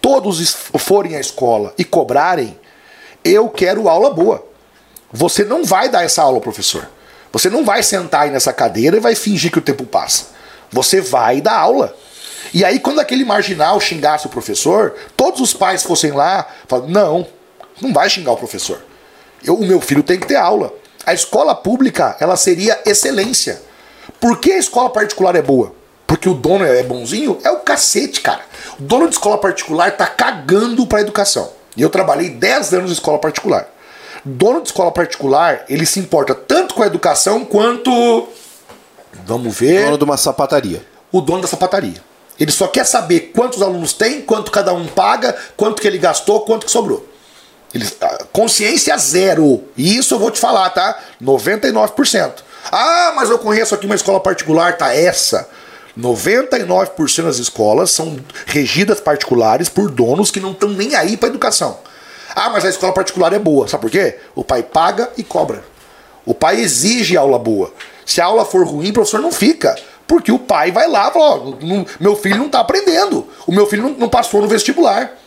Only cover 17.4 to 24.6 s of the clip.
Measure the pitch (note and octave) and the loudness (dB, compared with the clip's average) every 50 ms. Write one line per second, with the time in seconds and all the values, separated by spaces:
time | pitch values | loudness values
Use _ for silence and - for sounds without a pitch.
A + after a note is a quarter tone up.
17.4 | _ _ _ _ - - - - A3 C4+ G3 C#3+ E3+ G3+ - G3+ E3 B2+ A#2 - | _ _ _ _ -20 -20 -14 -6 -4 0 2 2 2 2 0 -2 -2 -2 -2 -2
18.4 | B2 A2+ - F#2+ - - F#2 - - - - - - - - - - - _ - | -4 -10 -8 -8 -6 -8 -8 -10 -10 -20 -20 -20 -20 -20 -20 -20 -20 -20 _ -10
19.4 | - - - A3+ G#3 F3+ F#3 E3+ - - D3 C#3+ D3 - F3+ F#3 - - C#4+ C4+ | 0 0 0 2 2 2 2 2 2 2 2 2 2 2 0 -2 -2 -2 0 2
20.4 | G3 F3 G#3+ G#3 F#3+ - - - - - _ - - - F3+ F3+ - - - - | 2 2 2 0 -2 -4 -8 -14 -20 -20 _ -8 -2 -2 0 0 -2 -2 0 2
21.4 | D3 E3 - - - F#3+ A#3+ B3+ C4+ B3 - - D3+ A#2 G2 - D3+ E3+ F#3 F3 | 2 2 0 0 -2 -2 0 2 2 0 2 0 -2 -2 0 -2 0 0 0 0
22.4 | - F#3+ F3 E3 G3 A3 G#3 - - G#3+ G#3 - - - C4+ G3+ G3 A#3 B3+ - | 2 0 0 2 2 0 0 0 0 0 0 0 0 0 -2 -2 -2 -2 -2 -2
23.4 | - - G2+ - - - - - - - - - - - - - - A#3+ A#3 - | -2 -4 -6 -10 -12 -20 -20 -20 -20 -20 -20 -20 -20 -20 -8 0 0 0 0 2
24.4 | - F4 F#4+ F#4+ | 2 2 2 2